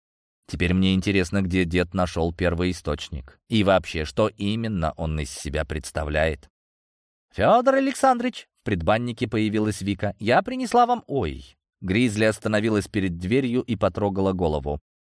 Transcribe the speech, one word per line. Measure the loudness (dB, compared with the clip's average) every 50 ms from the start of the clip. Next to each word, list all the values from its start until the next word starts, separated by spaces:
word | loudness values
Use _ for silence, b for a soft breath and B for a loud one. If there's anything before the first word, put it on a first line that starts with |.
| _ _ _ _ _ _ _ _ _ -12
Теперь | -4 -2 0 2 4
мне | 4 4 4 4
интересно, | 2 2 2 2 2 2 2 0 -2
где | 0 2 2 0 0
дед | 2 2 0 0 0 0
нашёл | -2 -2 0 0 -2 -2 -2 -2
первоисточник. | 0 -2 0 0 0 -2 -2 -2 -4 -4 -6 -6 -6 -6 -12 -12 -12 -12 -16 -20 _ _
И | _ 2 2 6
вообще, | 6 4 4 2 -2 -6 -6 -6
что | -4 0 0 0
именно | 0 0 -2 -4 -2 -2 -2 -4 -4 -2 -2 -2 -2 -2
он | -4 -4 -4 -2
из | -4 -4 -6
себя | -8 -10 -10 -4 -4 -4 -4
представляет. | -4 -6 -8 -8 -6 -6 -6 -4 -2 0 0 0 0 0 -4 -12 _ _ _ _ _ _ _ _ _ _ _ _ _ _ _ _ _ _
«Фёдор | 0 2 4 4 4 4 4 2
Александрович!» | 2 0 -2 -2 2 2 2 2 2 -2 -6 -6 -8 -18 _ _ _
В | _
предбаннике | -2 -2 0 2 2 2 2 0 -4 -4 -6 -6 -2
появилась | 0 0 0 0 0 0 0 0 -2 -2
Вика. | -2 -4 -2 -2 -4 -6 -6 _
«Я | 0 2 2 2
принесла | 2 0 -6 -6 -4 0 4 4 4
вам, | 4 2 -4 -4
ой!» | -4 -4 -2 -2 -2 -6 -8 -16 -20 _ _ _ _ _ _
Гризли | -4 0 2 2 2 2 2 2 2
остановилась | 2 2 0 -4 0 0 0 2 2 0 0 0 0
перед | -2 -2 0 0 -2
дверью | -4 -2 0 0 2 2 2 -2 -2
и | -2 -2 -2
потрогала | 0 0 0 0 0 -2 0 0 0 0 0 0
голову. | 0 0 0 0 -2 -4 -4 -6 -6 _ _ _ _